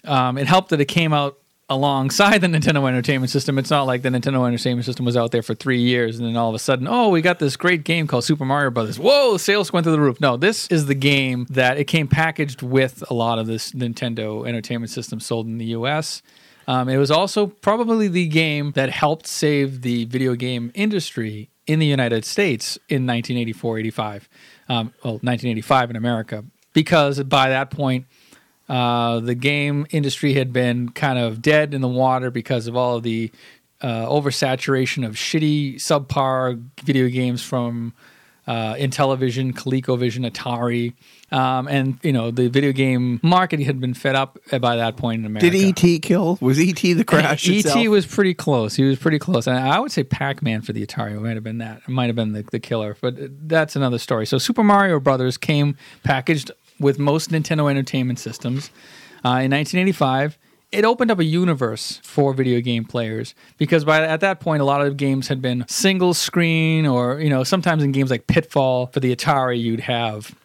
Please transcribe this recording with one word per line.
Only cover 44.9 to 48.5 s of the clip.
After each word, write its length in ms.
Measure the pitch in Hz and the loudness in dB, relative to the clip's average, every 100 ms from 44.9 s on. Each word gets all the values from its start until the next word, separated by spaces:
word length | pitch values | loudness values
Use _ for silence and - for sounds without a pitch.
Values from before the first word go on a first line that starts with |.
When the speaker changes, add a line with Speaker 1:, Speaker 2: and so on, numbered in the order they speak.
| 113 | -2
Speaker 1:
point 240 | 120 113 | -4 -4
in 60 | 110 | -4
America. 240 | 107 175 | 2 2
Speaker 2:
Did 60 | 190 | 4
E 160 | 196 | 4
T 260 | 180 175 170 | 6 4 4
kill? 400 | - 180 170 196 | 2 2 2 2
Was 200 | 127 135 | 2 4
E 120 | 175 | 2
T 200 | 170 175 | 2 2
the 120 | 170 | 2
crash 400 | - 160 151 143 | 4 4 4 0
Speaker 1:
<laughs> 40 | 180 | 2
E 60 | |
T 40 | 202 | 2
Speaker 2:
itself? 280 | 156 240 233 | 4 2 4
Speaker 1:
was 180 | 208 - | 4 2
pretty 280 | - 190 | 0 0
close. 420 | 175 - | 0 0